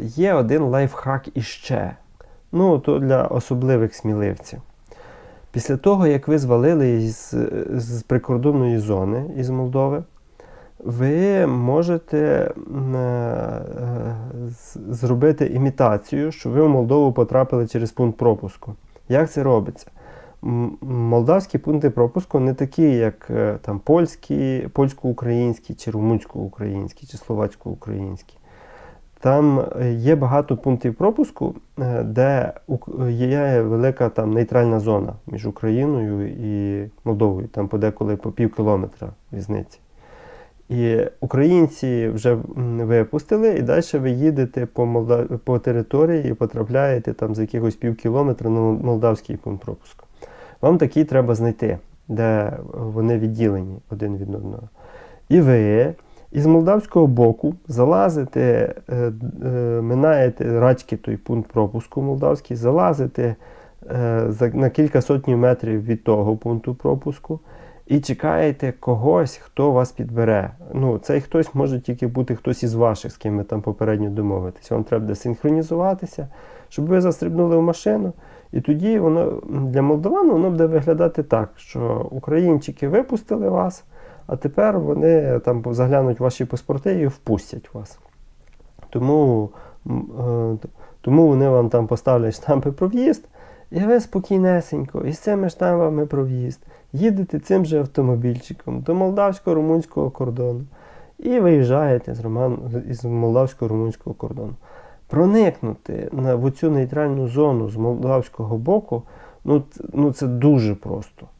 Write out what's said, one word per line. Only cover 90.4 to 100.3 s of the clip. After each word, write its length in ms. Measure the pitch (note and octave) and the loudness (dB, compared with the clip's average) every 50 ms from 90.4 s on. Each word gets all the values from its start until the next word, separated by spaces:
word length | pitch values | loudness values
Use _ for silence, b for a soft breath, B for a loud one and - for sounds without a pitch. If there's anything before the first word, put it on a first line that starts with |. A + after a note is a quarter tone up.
| A2+ A2+ A2+ G#2+ | -2 -2 -4 -6
е, 60 | - - b b b b b b | -8 -14 b b b b b b
тому 280 | - B2+ C#3 D#3+ E3 D3+ | 0 4 6 6 6 6
вони 200 | C#3 C3 C#3 C3+ | 6 4 4 4
вам 200 | C3 B2 A#2+ A2+ | 4 4 4 2
там 180 | B2 A#2 A2+ | 2 0 0
поставлять 480 | A2 A#2+ A2+ - C3+ B2+ A#2+ A2+ A2 - | 0 -4 -2 0 2 2 2 2 0 -4
штампи 380 | - - - C#3+ C3+ C3 C#3+ | -4 -2 0 0 0 0 -2
про 160 | C3+ - F3+ F#3+ | -2 -2 -2 -2
в'їзд, 360 | A3+ B3 C4 D#4+ D4+ - - B B B B B B B B B | 0 0 0 0 0 0 -4 B B B B B B B B B
і 100 | D3+ E3+ | -6 -2
ви 200 | G3+ A3 A#3+ A#3 | 0 2 2 2
спокійнесенько, 1040 | A3+ - - F#3+ F#3+ - G3 F#3+ F#3 F#3 F3+ F3 E3 - D3+ C#3+ C#3 C3+ - - - | 0 -2 -4 -4 -2 0 2 2 4 4 2 2 0 -2 -6 -6 -6 -6 -6 -6 -6
із 140 | D3 D#3+ - | -6 -6 -4
цими 300 | - G#3 G#3 G3 F#3+ F3 | -4 -2 -2 0 -2 -4
штампами 580 | - - F#3 F3+ F3 E3+ E3+ D#3 D3+ D3+ D3+ | -4 -2 0 0 2 2 0 0 0 -2 -2
про 180 | D3 D3 C#3 C3+ | -2 -2 -2 -2
в'їзд, 360 | C3 B2+ B2 B2 B2+ B2+ - b b b b b b | -2 -2 -4 -4 -6 -8 -10 b b b b b b
їдете 460 | - C#3 G3+ A3+ G3+ G3 F#3 - - D3 | -4 0 0 2 2 0 -2 -4 -6 -6
цим 260 | - - F#3+ F#3+ F3 | -2 0 0 0 2
же 140 | D#3 D#3+ D3 | 2 0 0
автомобільчиком 1000 | C#3 C3+ - D3 C3+ B2 B2 A#2 A#2+ B2 A#2+ B2 - - - - - B2+ B2 B2+ | 0 0 -2 0 0 2 0 0 0 -2 -4 -4 -8 -12 -16 -12 -10 -8 -8 -6
до 140 | C3 D#3+ E3+ | -4 -2 0
молдавсько-румунського 1160 | F#3 F#3+ F#3 G3 G3+ G3+ G3 F#3 - - F#3 D#3+ D#3 D#3 D#3 D#3+ E3 - - - D3+ C#3+ B2+ | 0 0 0 0 0 0 0 0 -2 -2 -2 0 0 2 2 0 0 -2 -4 -4 -4 -4 -4
кордону 500 | - - C3 B2 | -4 -4 -6 -4